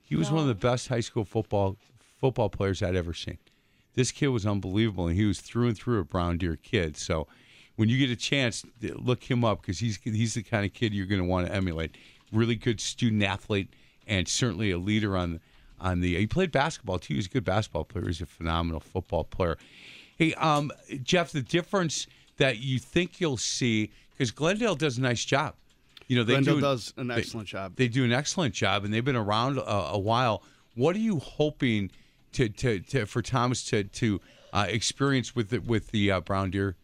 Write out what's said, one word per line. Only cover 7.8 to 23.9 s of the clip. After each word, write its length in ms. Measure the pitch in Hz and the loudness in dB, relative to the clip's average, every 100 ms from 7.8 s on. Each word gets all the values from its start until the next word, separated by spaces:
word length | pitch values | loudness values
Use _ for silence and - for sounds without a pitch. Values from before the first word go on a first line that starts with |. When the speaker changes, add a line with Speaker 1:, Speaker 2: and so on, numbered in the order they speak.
| 110 | 2
Speaker 1:
you 80 | 131 | 4
get 140 | 135 | 2
a 40 | 117 | 0
chance, 480 | - 143 123 - - - | -2 0 0 -4 -12 -10
th-, 120 | 101 - | -8 -4
look 280 | 120 123 | -2 -2
him 200 | - 123 | 0 2
up 200 | 117 98 | 2 0
'cause 160 | - 92 | -4 -2
he's, 200 | 113 98 | -2 -4
he's 320 | - 110 113 113 | -2 0 0 -2
the 80 | |
kind 200 | 101 107 101 | -4 -2 -2
of 80 | |
kid 200 | - 113 | 0 -2
you're 140 | 101 92 | -2 0
gonna 160 | 101 90 | 0 2
wanna 220 | 92 87 | 0 0
emulate. 480 | 101 92 80 80 - - - _ | 0 -2 -2 -6 -8 -20 -20 _
Really 240 | 107 113 117 | 0 2 0
good 240 | 123 107 | -2 -2
student 440 | - - 120 107 | -4 0 0 2
athlete 500 | 98 98 - 101 95 - - _ - | 0 -2 -2 -2 -2 -12 -20 _ -2
and 200 | 101 87 | -2 0
certainly 420 | - 127 87 107 | 0 0 0 0
a 60 | 87 | 0
leader 380 | 95 107 104 95 | 2 2 2 0
on, 220 | 87 82 _ - - - | 0 -4 _ -20 -20 -6
on 200 | 92 87 | 0 2
the, 140 | 90 87 | 2 2
he 80 | 107 | 0
played 240 | 170 185 | 0 2
basketball, 460 | 135 151 - - 90 | 2 0 -4 -6 -6
too. 140 | - 139 | -2 -4
He 20 | |
was 80 | 95 | -2
a 20 | |
good 140 | 131 92 | -2 0
basketball 380 | 98 110 80 | 0 -2 -6
player. 220 | 82 90 98 | -6 -6 -4
He's 140 | 82 | -4
a 40 | 85 | -8
phenomenal 540 | - 82 82 85 80 | -8 -2 0 0 -4
football 440 | - 90 - 82 | -6 -6 -2 -4
player. 340 | 76 - 90 78 - - - - - - | -2 -2 0 -2 -8 -20 -20 -20 -20 0
Hey, 160 | 160 - | 0 2
um, 360 | 160 147 147 - - 135 | 0 2 -2 -8 -12 -8
Jeff, 280 | 123 180 165 | 0 0 2
the 100 | 151 | -4
difference 640 | 120 170 170 202 165 - - - _ - | 0 -2 0 -2 0 -4 -8 -16 _ 2
that 200 | 139 113 | 2 2
you 200 | 135 127 | -2 -2
think 400 | - 170 180 - | 0 0 0 -2
you'll 160 | 165 127 | -2 -2
see, 540 | - - 123 107 107 | -4 0 2 2 0